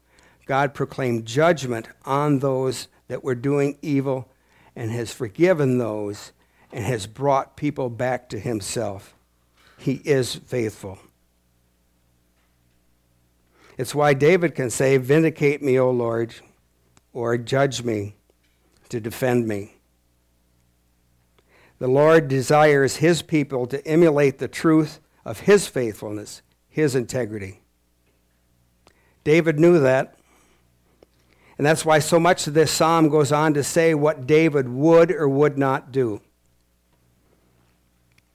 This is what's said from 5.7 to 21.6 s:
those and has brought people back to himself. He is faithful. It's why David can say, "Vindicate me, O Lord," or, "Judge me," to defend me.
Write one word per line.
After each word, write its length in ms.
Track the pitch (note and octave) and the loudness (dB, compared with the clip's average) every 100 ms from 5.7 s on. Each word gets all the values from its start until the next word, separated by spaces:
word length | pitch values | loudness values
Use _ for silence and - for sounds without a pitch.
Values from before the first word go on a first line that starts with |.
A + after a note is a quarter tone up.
| B2 | 0
those 540 | A2+ G#2+ G#2 G#2 - _ _ _ _ | -2 -6 -8 -10 -16 _ _ _ _
and 120 | C3+ | -10
has 220 | G#2+ A#2 G#2 | -6 -6 -8
brought 520 | A2 C#3 C3+ - - | -6 -2 -2 -4 -8
people 320 | D3 C#3+ B2+ | -8 -6 -8
back 380 | A#2 B2+ A#2+ - | -6 -6 -6 -8
to 100 | A2 | -10
himself. 720 | A#2+ A2 - B2+ G#2 G2 - _ _ _ _ _ _ _ | -8 -8 -6 -8 -8 -10 -18 _ _ _ _ _ _ _
He 240 | C#3 B2+ | -6 -4
is 320 | D#3+ C3+ A#2+ - | 0 0 0 -8
faithful. 640 | - B2 A2 - G2 F#2 _ _ _ _ _ _ _ _ _ _ _ _ _ _ _ _ _ _ _ _ _ _ _ _ _ _ _ - | -8 -6 -6 -8 -16 -18 _ _ _ _ _ _ _ _ _ _ _ _ _ _ _ _ _ _ _ _ _ _ _ _ _ _ _ -12
It's 160 | A#2+ | -6
why 200 | C#3+ D3 | 0 2
David 420 | C#3 D3 F3+ E3 - | 4 4 4 0 -4
can 140 | B2 | -6
say, 280 | - C3+ C3+ | -2 2 2
"Vindicate 640 | B2 D3+ D#3+ D#3 C#3+ D3 | 2 2 2 0 -2 0
me, 160 | C#3+ C3 | 0 2
O 140 | B2+ | 2
Lord," 440 | B2 A#2 A#2 A#2 - _ _ _ _ _ _ _ | 0 -2 -4 -6 -10 _ _ _ _ _ _ _
or, 240 | B2+ A#2 A#2+ | -8 -4 -4
"Judge 460 | A#2 C3+ C#3 A#2+ | -2 -2 -2 -2
me," 320 | A#2+ G#2+ G2+ - _ _ _ _ _ _ - | -6 -6 -8 -14 _ _ _ _ _ _ -12
to 100 | A#2+ | -10
defend 480 | A2 - B2+ B2 A2+ | -10 -4 0 0 -2
me. 280 | G2+ G#2 _ _ _ _ _ _ _ _ _ _ _ _ _ _ _ _ _ _ _ | -6 -10 _ _ _ _ _ _ _ _ _ _ _ _ _ _ _ _ _ _ _